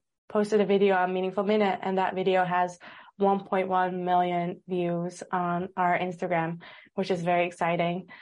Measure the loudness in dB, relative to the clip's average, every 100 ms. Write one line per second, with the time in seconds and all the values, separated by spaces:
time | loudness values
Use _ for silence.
0 | _ _ _ -2 2 2 4 4 4 4
1 | 2 0 -2 -2 0 2 2 0 -2 -2
2 | -2 0 2 2 2 0 0 -4 -20 -20
3 | -20 0 2 2 0 -2 0 0 0 -2
4 | 2 2 2 0 -2 -6 -6 -2 -2 -2
5 | -4 -8 -6 -4 -2 -2 -4 0 0 2
6 | -2 -4 -2 0 -2 -6 -14 -20 -10 -6
7 | -2 -2 2 2 0 -2 -2 0 0 -2
8 | -8 -20